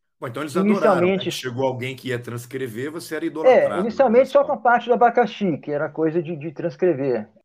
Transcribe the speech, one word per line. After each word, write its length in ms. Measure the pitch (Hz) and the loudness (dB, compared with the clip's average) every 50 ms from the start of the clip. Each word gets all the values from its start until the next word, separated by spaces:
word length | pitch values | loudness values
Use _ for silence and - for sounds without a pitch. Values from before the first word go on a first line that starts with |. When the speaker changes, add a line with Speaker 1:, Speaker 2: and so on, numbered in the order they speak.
| _ _ _ - | _ _ _ -12
Speaker 1:
Bom, 80 | 151 | -12
então 160 | 131 120 131 151 | -10 -8 -8 -6
eles 120 | 151 135 | -4 0
adoraram, 200 | 175 196 208 214 | 0 2 2 2
né? 260 | 196 214 220 190 170 | 4 4 4 4 4
Speaker 2:
Inicialmente 220 | 175 185 196 185 - | 4 2 2 0 -2
Speaker 1:
Que 60 | 180 | -4
chegou 340 | - - - 127 120 127 135 | -6 -6 -6 -6 -4 -2 -2
alguém 300 | 131 120 113 120 131 131 | -2 -2 -2 -6 -8 -8
que 140 | 127 - 131 | -8 -6 -4
ia 100 | 123 120 | -4 -4
transcrever, 720 | 120 120 117 120 120 - 135 127 131 120 104 117 131 156 | -6 -8 -10 -12 -10 -10 -8 -8 -8 -8 -8 -8 -8 -8
você 240 | 151 175 170 - 160 | -10 -10 -10 -10 -8
era 100 | 151 165 | -6 -6
idolatrado, 500 | 160 147 156 208 254 247 196 147 135 - | -6 -4 2 4 4 6 6 4 2 0
Speaker 2:
É, 40 | 175 | -2
inicialmente 460 | 196 233 - - 269 233 220 247 269 | -4 -2 0 2 2 4 4 4 4
Speaker 1:
né? 60 | - | 4
Speaker 2:
só 120 | - 285 277 | 4 2 2
com 100 | 302 269 | 2 -2
a 40 | |
parte 300 | 220 - 247 240 233 233 | 0 2 2 2 2 2
do 60 | 233 240 | 2 2
abacaxi, 640 | 214 240 233 233 247 233 - - - 208 180 147 | 4 4 4 4 2 0 0 -2 -4 -2 -2 -2
que 140 | - - 151 | -4 -4 -6
era 180 | 147 147 156 147 | -4 -4 -4 -4
coisa 320 | 147 156 160 160 151 175 | -4 -2 -2 0 0 -2
de, 140 | 156 160 175 | -4 -6 -8
de 160 | 147 139 165 | -10 -10 -12
transcrever. 760 | 147 - - 170 - - 185 180 160 131 139 135 120 110 107 - _ _ | -10 -6 -8 -8 -4 0 0 0 0 0 0 -2 -2 -2 -4 -10 _ _